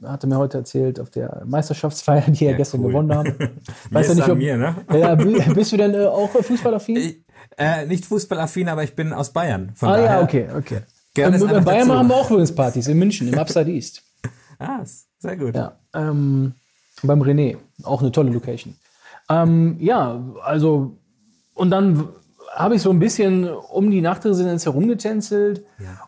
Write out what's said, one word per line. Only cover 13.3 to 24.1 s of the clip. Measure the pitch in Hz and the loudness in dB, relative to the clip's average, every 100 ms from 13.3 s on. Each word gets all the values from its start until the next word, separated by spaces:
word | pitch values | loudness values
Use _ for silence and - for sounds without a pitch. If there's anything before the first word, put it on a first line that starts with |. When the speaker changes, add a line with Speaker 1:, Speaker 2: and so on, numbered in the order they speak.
| 139 | -2
Speaker 1:
Upside | 160 170 156 | 0 0 0
East. | 160 - - _ _ | -2 -8 -16 _ _
Speaker 2:
<laughs> | - - _ - | -14 -14 _ -14
Ah, | - 262 | -10 -10
s-, | - - _ _ | -12 -18 _ _
sehr | 175 185 | -12 -6
gut. | 127 | -6
Speaker 1:
Ja, | 117 - - _ | -6 -8 -12 _
ähm, | 160 156 147 139 135 135 127 _ _ _ - | -8 -4 -2 0 0 -2 -6 _ _ _ -4
beim | 139 147 | 0 2
René, | 135 143 131 107 - - | 4 2 0 -4 -14 -16
auch | - 117 | -8 -2
eine | 131 | 0
tolle | 156 135 | 2 0
Location. | 120 123 117 - - _ _ - - - | 0 -6 -10 -12 -20 _ _ -20 -14 -2
Ähm, | 160 165 165 165 165 | 2 4 4 4 2
ja, | 170 240 127 120 127 - | 0 0 0 -4 -10 -8
also, | - 156 156 147 135 - _ _ _ _ _ | -4 0 2 2 -2 -8 _ _ _ _ _
und | - 180 | -2 0
dann | 190 196 151 | 2 4 2
w-, | 156 - _ _ - | -2 -10 _ _ -12
habe | - 190 | -4 0
ich | 226 | 2
so | 185 | 4
ein | 180 | 4
bisschen | 220 - 196 185 175 | 2 2 2 2 -2
um | 117 - - 208 | -6 -6 0 2
die | 190 | 2
Nachtresidenz | 165 | 0